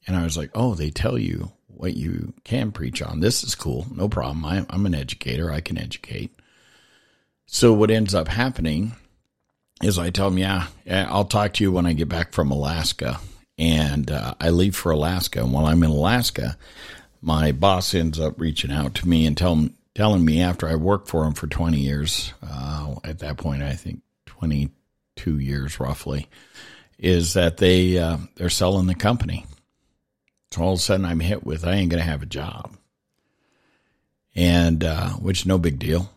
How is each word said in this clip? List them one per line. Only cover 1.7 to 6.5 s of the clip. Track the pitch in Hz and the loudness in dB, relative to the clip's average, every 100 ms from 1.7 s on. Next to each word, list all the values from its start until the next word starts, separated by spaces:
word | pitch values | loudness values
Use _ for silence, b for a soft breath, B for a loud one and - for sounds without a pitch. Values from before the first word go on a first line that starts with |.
| - 92 - | -8 -6 -4
you | 80 87 - - | -4 -4 -6 -12
can | - 123 117 | -4 -2 -2
preach | 101 69 - | -4 -8 -6
on. | 82 78 | -6 0
This | 90 - | 0 0
is | - | -4
cool. | - 80 62 - | -6 -4 -4 -6
No | - 104 | -4 -2
problem. | 107 64 76 | -2 -4 -4
I, | 78 95 - | -2 -4 -2
I'm | - | -2
an | 101 | -2
educator. | 82 65 - - 62 85 | -2 -4 -8 -6 -4 -4
I | 73 | -4
can | - - | -6 -8
educate." | - - - - - _ b | -8 -12 -12 -10 -10 _ b